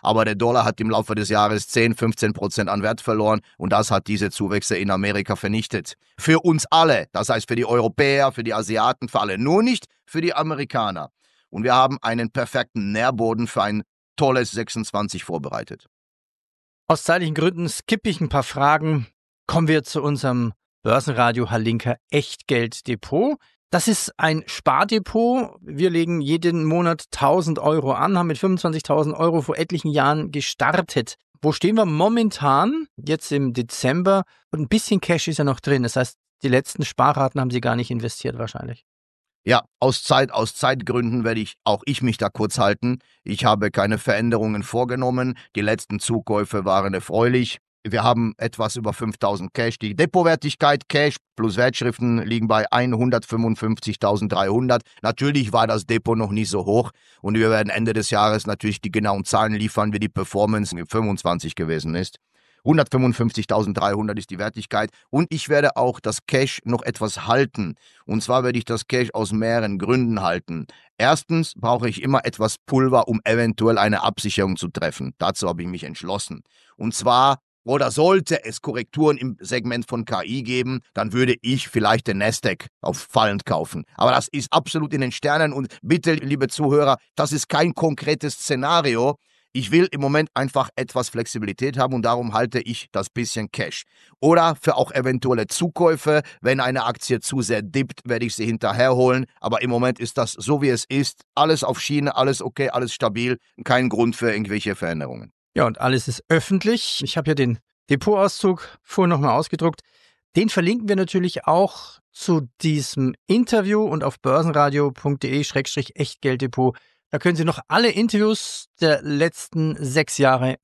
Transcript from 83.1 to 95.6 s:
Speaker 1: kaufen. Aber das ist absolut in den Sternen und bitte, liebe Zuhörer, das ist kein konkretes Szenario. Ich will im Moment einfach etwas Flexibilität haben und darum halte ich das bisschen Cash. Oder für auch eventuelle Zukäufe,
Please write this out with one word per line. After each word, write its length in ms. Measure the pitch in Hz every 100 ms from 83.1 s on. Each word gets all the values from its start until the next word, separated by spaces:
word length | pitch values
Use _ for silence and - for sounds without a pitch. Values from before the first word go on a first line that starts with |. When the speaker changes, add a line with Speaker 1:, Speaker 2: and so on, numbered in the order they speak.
| 120 110 101 -
Speaker 1:
kaufen. 380 | 80 82 82 -
Aber 160 | - 120
das 180 | 127 -
ist 240 | 147 117
absolut 400 | 160 - 160 151
in 100 | 147
den 100 | 127
Sternen 420 | - 147 151 151
und 140 | 139 127 -
bitte, 300 | 104 165 165
liebe 340 | 151 139 143 131
Zuhörer, 500 | - 147 147 143 127 _ -
das 160 | 143
ist 160 | 147 -
kein 280 | 151 170 -
konkretes 580 | 160 147 143 151 147
Szenario. 840 | - - 135 139 170 143 117 131 147 _ _ _
Ich 180 | - 101
will 160 | 160 185
im 100 | 143
Moment 280 | 139 151 156
einfach 360 | - 135 139 127 -
etwas 320 | 127 127 123
Flexibilität 680 | 117 113 117 104 98 135 131
haben 160 | 127
und 80 | 127
darum 320 | 113 123 120
halte 260 | 107 123 123
ich 300 | - 117 -
das 180 | 98 95
bisschen 440 | - 117 113 104
Cash. 320 | - 82 - - _ _ -
Oder 380 | 147 170 165 151
für 140 | - -
auch 160 | -
eventuelle 560 | 139 127 131 127 120 104
Zukäufe, 760 | -